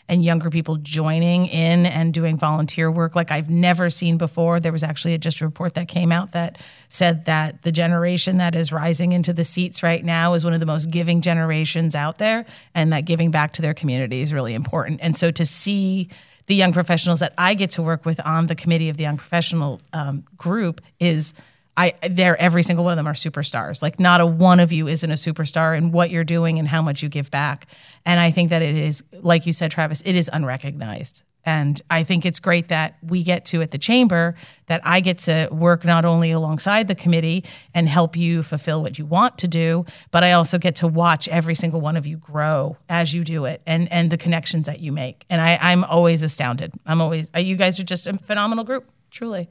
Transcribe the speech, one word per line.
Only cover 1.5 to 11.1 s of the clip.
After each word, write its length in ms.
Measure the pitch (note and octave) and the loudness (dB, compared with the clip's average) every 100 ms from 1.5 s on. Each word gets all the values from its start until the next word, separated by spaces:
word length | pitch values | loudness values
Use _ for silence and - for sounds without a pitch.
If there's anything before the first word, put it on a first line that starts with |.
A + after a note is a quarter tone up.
| E3 E3 F3 F3 | 0 2 4 2
and 280 | D3+ E3 | 2 -2
doing 240 | E3 E3 D#3+ | 0 0 0
volunteer 520 | D#3 D#3 D3+ - D#3+ | 0 0 -2 -2 -2
work 280 | E3 E3 E3+ | 0 0 -2
like 120 | E3+ | -2
I've 200 | D3+ D#3 | -2 0
never 400 | E3+ F3 F3 F3 | 2 4 2 0
seen 280 | - E3+ E3 | 0 0 0
before. 440 | E3 - E3+ E3+ | 0 0 0 2
There 100 | E3 | 0
was 100 | D#3+ | -2
actually 340 | D#3 D3 E3+ E3 | -4 -4 -2 -2
a, 20 | |
just 240 | E3 - | -2 -4
a 40 | D#3+ | -4
report 280 | - F3 | -4 -4
that 160 | - E3+ | -4 -4
came 240 | F3 E3+ | 0 2
out 180 | E3+ G3 | 0 -2
that 260 | F3 E3+ - - - - | -4 -6 -8 -20 -20 -6
said 380 | - F3 E3 E3 | 0 2 0 0
that 380 | D#3 D#3 - | -2 -2 -4
the 80 | E3+ | -4
generation 640 | E3 E3+ E3+ F3 F3+ - F#3 | 0 0 2 0 0 0 0
that 180 | F3 E3 | 0 0
is 160 | D#3+ | -2
rising 400 | D#3 D#3+ E3 F3 | -2 -2 0 0
into 220 | F3+ F3 | 0 0
the 100 | E3+ | 0
seats 400 | E3 - F3+ - | -2 -2 -4 -2
right 220 | E3+ E3+ E3+ | -2 0 0
now 300 | E3 E3+ F3 | 0 2 2
is 100 | E3+ | 0
one 80 | |
of 80 | E3 | 0
the 40 | D#3+ | 0
most 240 | D#3 D#3+ | -2 -2
giving 300 | E3+ E3+ | -2 0